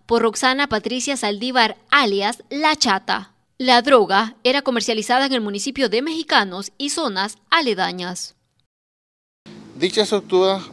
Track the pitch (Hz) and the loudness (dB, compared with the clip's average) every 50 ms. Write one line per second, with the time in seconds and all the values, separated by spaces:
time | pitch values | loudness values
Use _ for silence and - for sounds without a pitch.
0 | _ - 233 233 233 226 214 - - 254 262 269 285 277 - 214 - 220 240 254 | _ -2 0 2 2 0 0 0 0 0 2 0 -2 -2 -2 -4 -4 -4 -6 -4
1 | 240 285 277 254 - 208 208 208 226 254 254 254 226 214 202 - _ _ - 285 | -4 -4 -4 -4 -2 -4 -4 -4 -6 -2 2 2 2 2 0 -6 _ _ 2 2
2 | 269 214 196 196 196 208 240 - - _ 262 285 311 302 311 302 - 254 196 190 | 4 2 0 0 -2 -2 -4 -6 -10 _ -8 -2 0 0 0 0 0 0 0 -2
3 | - - 190 214 190 - _ _ _ _ _ _ 254 254 247 240 233 269 277 240 | -2 -4 -6 -6 -6 -12 _ _ _ _ _ _ 2 4 4 4 6 6 6 6
4 | 202 170 190 196 220 220 - _ _ 247 262 285 277 269 247 233 214 - 226 220 | 6 6 4 2 2 0 -6 _ _ 0 0 2 0 0 -2 -2 -2 -2 -2 -2
5 | 208 - 240 254 269 277 269 247 214 208 202 202 202 277 262 - 269 226 185 226 | 0 0 2 2 2 0 0 -2 -2 -4 -6 -6 -6 -6 -4 -2 -2 0 0 -2
6 | 269 320 311 320 320 - 311 262 208 190 180 185 196 - - _ 277 285 285 - | -2 -2 -6 -6 -4 0 2 0 0 0 -6 -10 -12 -12 -12 _ -8 -6 -4 -4
7 | 330 254 196 185 196 214 - _ _ _ - 330 311 254 214 185 185 175 180 180 | -4 -4 -2 -4 -4 -6 -6 _ _ _ 0 0 2 0 0 0 -2 -4 -4 -6
8 | 180 180 180 - - - - _ _ _ _ _ _ _ _ _ _ _ _ _ | -8 -10 -10 -10 -12 -14 -16 _ _ _ _ _ _ _ _ _ _ _ _ _
9 | _ _ _ _ _ _ _ _ _ - - - - - - - 147 185 - 220 | _ _ _ _ _ _ _ _ _ -20 -20 -20 -20 -20 -10 -4 -4 -2 0 0
10 | 208 190 220 202 - - 185 180 185 190 190 190 170 - | 0 0 0 -4 -2 0 2 2 4 2 0 -2 -6 -10